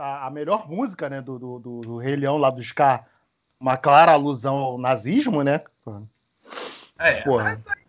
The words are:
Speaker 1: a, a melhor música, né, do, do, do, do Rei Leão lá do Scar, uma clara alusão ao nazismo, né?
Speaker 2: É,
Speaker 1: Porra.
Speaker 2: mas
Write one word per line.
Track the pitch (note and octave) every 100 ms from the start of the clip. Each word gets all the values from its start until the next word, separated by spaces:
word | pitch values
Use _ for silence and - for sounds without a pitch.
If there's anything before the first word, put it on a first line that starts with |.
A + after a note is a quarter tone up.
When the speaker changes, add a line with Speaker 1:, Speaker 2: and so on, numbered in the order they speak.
Speaker 1:
a, | C#3 C#3 C3
a |
melhor | D3 D3+ G#3+ F3+
música, | F3 C4 F3+ D3
né, | C3+
do, | C3 B2+
do, | B2 B2
do, | A#2+ A#2+
do | A2+ A#2
Rei | B2+ C#3+
Leão | C#3 D3+
lá | C3+
do | B2
Scar, | A2+ - C#3 B2 - _ _ _ _ _
uma | C3 C3
clara | D3 C#3+ E3+
alusão | D3+ C#3+ C3 C3 C#3
ao | C3+ B2
nazismo, | B2+ B2+ A2 A3+ C#4+ D#3+
né? | C#3 D3+ - _ - G#2 G#2+ _ _ _ - - - - - -
Speaker 2:
É, | D#3+ A#2
Speaker 1:
Porra. | C#3+ B2
Speaker 2:
mas | G#2+ A2 - -